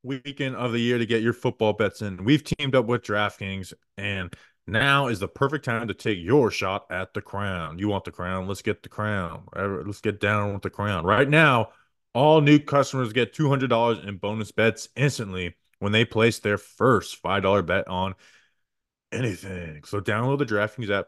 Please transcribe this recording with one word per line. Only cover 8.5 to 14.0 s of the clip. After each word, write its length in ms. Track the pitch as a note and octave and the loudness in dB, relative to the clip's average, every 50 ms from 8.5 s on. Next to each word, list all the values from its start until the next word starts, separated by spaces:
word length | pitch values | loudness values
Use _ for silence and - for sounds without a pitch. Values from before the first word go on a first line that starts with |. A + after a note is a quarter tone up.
| G2+ - | -8 -6
get 220 | - A2 G#2 - - | -4 -4 -6 -4 -8
the 60 | - | -16
crown. 540 | - - G#2+ G#2+ G#2 G2+ F2+ E2+ - - F#2+ - - | -8 -6 -4 -4 -4 -4 -6 -6 -10 -14 -18 -14 -8
Ever-, 280 | - F#2+ G2+ G2 D2+ C#2 | -6 -6 -4 -4 -6 -8
let's 180 | G2+ G#2 - | -10 -12 -6
get 180 | - A2 G2+ G2+ | -4 -4 -4 0
down 340 | - G2+ G#2+ G#2 G#2 G#2 G2 | 0 0 0 0 0 -2 -4
with 80 | G2 | -6
the 80 | - F#2+ | -6 -8
crown. 360 | - - G2+ G#2 G2+ F2 D#2+ | -6 -4 -4 -4 -2 -2 2
Right 220 | F2+ G#2+ G#2 C#3+ C#3+ | 2 4 4 4 4
now, 420 | D3 D#3 D#3+ D3 C3 A#2+ G#2+ - - _ _ _ _ _ _ _ _ | 6 6 6 6 6 4 2 0 -6 _ _ _ _ _ _ _ _
all 260 | A#2+ C#3 D3+ D#3 D#3+ | 4 6 8 8 8
new 200 | D3 C#3+ D3+ D3 | 8 8 6 6
customers 540 | D3 - C#3+ C#3+ C3+ - - C3+ B2+ A2+ G#2+ | 6 4 2 2 2 2 0 -4 -4 -2 0
get 200 | B2 A#2+ - - | 0 0 0 0
two 160 | - D#3 C#3+ | 0 2 2
hundred 200 | C#3 C3+ B2+ C3 | 2 2 2 2
dollars 300 | A#2+ A2+ A#2 A#2 A#2 F2 | 2 2 4 2 0 -2